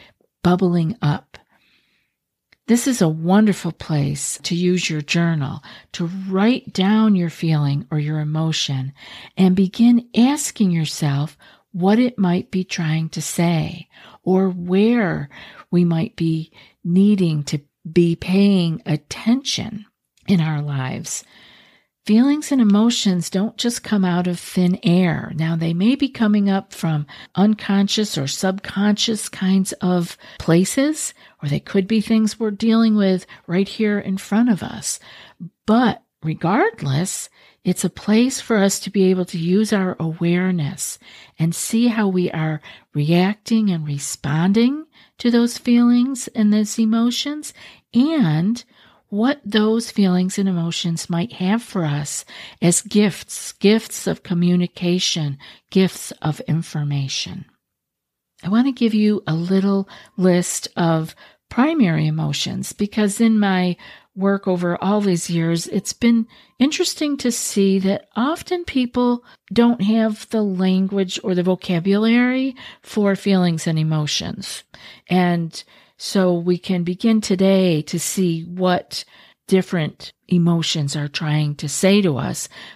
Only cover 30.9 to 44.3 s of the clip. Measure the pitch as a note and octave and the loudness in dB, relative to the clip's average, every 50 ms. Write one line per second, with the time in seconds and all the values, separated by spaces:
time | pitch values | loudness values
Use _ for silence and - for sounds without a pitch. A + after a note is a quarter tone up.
30.9 | D4+ - - - - _ - - _ _ - C#3+ C#3+ C#3+ - - - G3 F#3+ F#3+ | 0 -2 -6 -10 -12 _ -20 -20 _ _ -6 -4 -4 -4 -4 -2 -2 -2 0 0
31.9 | A3+ A3 G3+ - A3+ A3 A3 G#3 - - A3+ G#3+ G#3 G3+ A3+ A3+ A3 A3+ A3+ A3 | 0 0 0 2 2 2 2 0 -2 -4 -4 -4 -4 -2 0 2 2 4 4 4
32.9 | G#3+ G#3+ G3+ F#3+ F#3 F3+ - - - - _ - E3+ F#3 G3 F#3+ - - A3 G#3 | 2 2 2 2 2 0 -2 -8 -18 -18 _ -4 -2 -2 -2 -2 -2 -4 -2 -2
33.9 | G#3 G3+ - - F#3+ G3 - - G3+ A3 A#3+ B3 G#3 E3 - - - - - - | -2 -2 -4 -4 -6 -6 -4 -2 0 2 2 2 2 0 -4 -8 -12 -10 -8 -8
34.9 | - - - - - - - - _ - - E3 - _ _ - G#3+ A#3 B3+ A3 | -10 -10 -12 -18 -20 -20 -20 -20 _ -18 -18 -18 -18 _ _ 2 2 4 4 2
35.9 | - - - _ _ _ - D#3+ D#3 - - D#3+ G3 C4 F#4+ A4+ D#4+ - D#3 C#3 | 0 -2 -8 _ _ _ -6 -6 -4 -2 -2 0 2 2 0 0 -2 -4 -4 -2
36.9 | C3 D3 F3+ F#3+ - - - - _ _ _ _ _ _ - F3+ F3+ - - F3+ | -2 -2 -2 -4 -6 -10 -12 -14 _ _ _ _ _ _ -4 -4 -2 -2 -2 -6
37.9 | - - - - G#3+ A3 B3 C4 C4 - - - A#3 G#3 G3 G3 G3 - - F#3+ | -6 -6 -2 0 2 2 2 2 0 -4 -4 -2 0 2 2 2 0 -2 -6 -4
38.9 | - G3+ F#3+ F#3 F#3 F#3 F3+ - - E3+ D#3+ E3+ F#3 G#3 A3 G#3 A3 G3 F#3 F#3 | 0 2 2 4 2 2 -2 -4 -6 -4 -2 0 2 2 2 2 0 0 0 -2
39.9 | - - D#3+ D#3+ D#3+ E3 E3+ E3+ F3 F3+ F#3 F#3 F#3 E3+ D3 C#3 - - - - | -4 -4 -6 -6 -4 -2 -2 0 0 0 0 0 -2 -2 -2 -4 -6 -8 -10 -12
40.9 | - - _ - - - - - _ - D#3 E3+ E3+ - - - - A3+ A#3+ B3 | -12 -14 _ -20 -20 -20 -20 -14 _ -4 -2 -2 -2 -4 -6 -4 0 0 2 2
41.9 | G#3+ A3+ G#3+ G3 F#3 F#3 F3+ - - D#3+ D#3 D#3 D#3 D3+ - - - - _ _ | 2 0 0 0 0 0 -2 -2 -2 -2 -2 -2 -4 -6 -8 -14 -20 -20 _ _
42.9 | - D3 D3 D3+ E3+ F3 F3+ G3 G#3+ - _ - A#3 A3 G#3+ G3+ F3+ E3 D3+ D3+ | -4 -2 0 2 2 2 2 2 0 -4 _ 0 0 2 2 2 0 -2 -2 -4
43.9 | C#3+ C#3 - - - - - C#3+ | -6 -6 -6 -8 -10 -8 -4 -2